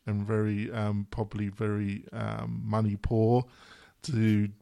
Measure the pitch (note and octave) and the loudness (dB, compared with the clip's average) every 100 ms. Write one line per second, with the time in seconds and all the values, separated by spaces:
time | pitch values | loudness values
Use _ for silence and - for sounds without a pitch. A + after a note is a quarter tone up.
0 | - G#2 G2+ G#2+ G#2+ G#2 A2 A2+ G#2 G#2 | -4 -2 0 0 0 0 -2 -2 -2 -2
1 | G2+ - G#2 G#2 G2+ G2 G#2+ G#2 G2+ G2+ | -2 -4 -4 -4 -4 -2 -2 0 -2 -4
2 | - A2+ G#2+ A2 A2+ A2+ A2 A2 G#2+ G2+ | -8 -8 -6 -6 -6 -6 -2 2 2 0
3 | - A2+ A2 B2 B2 - - - - _ | 0 2 4 4 0 -8 -20 -20 -20 _
4 | - A#2 A2 G#2 G#2 G#2 | -4 2 4 4 2 -2